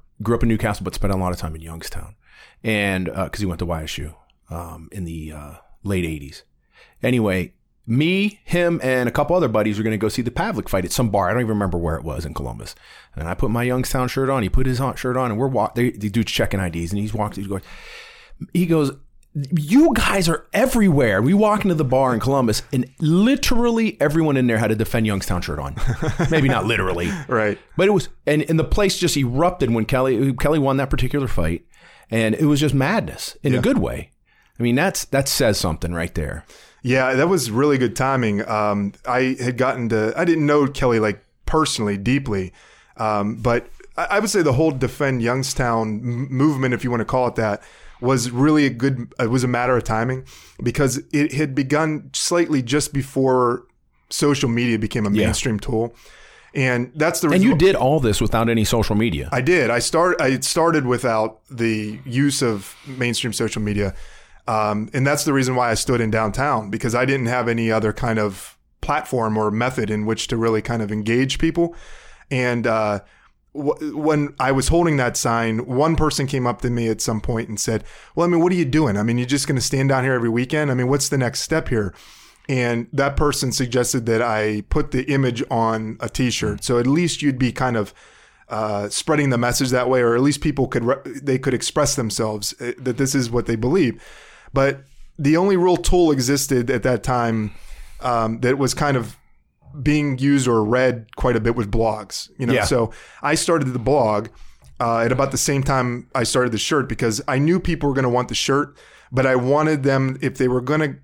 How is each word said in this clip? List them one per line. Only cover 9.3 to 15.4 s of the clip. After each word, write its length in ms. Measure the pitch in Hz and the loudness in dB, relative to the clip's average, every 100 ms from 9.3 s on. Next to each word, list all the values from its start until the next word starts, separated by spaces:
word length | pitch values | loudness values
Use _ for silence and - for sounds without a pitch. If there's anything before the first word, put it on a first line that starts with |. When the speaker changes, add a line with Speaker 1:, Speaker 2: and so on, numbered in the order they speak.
| 180 | 2
Speaker 1:
other 120 | 147 | 2
buddies 300 | 110 107 104 | 2 0 0
were 60 | |
gonna 140 | 110 110 | -2 0
go 100 | 107 | -2
see 140 | - | -2
the 80 | 117 | -4
Pavlik 360 | - 196 160 - | -2 -4 -4 -2
fight 160 | 95 90 | -2 -2
at 60 | |
some 180 | - 117 | -2 0
bar. 180 | 101 90 | 0 0
I 40 | |
don't 80 | 113 | 0
even 80 | 120 | 0
remember 280 | 107 98 85 | 0 0 -2
where 180 | 82 78 | -2 -4
it 80 | |
was 220 | 78 67 80 | -6 -8 -8
in 80 | |
Columbus. 400 | - 65 53 55 - - - - - | -8 -10 -10 -14 -18 -20 -20 -18 -10
And 120 | 82 | -8
I 80 | - | -2
put 160 | 127 | -2
my 100 | 117 | 0
Youngstown 460 | 123 127 127 135 127 | 0 0 -2 -2 -2
shirt 200 | - 135 | 0 0
on. 120 | 135 | 0
He 80 | - | 2
put 160 | - 131 | 2 2
his 160 | 123 131 - | 2 -2 -2
shirt 200 | 127 123 | -2 -2
on, 140 | 123 | -2
and 80 | |
we're 80 | 107 | 0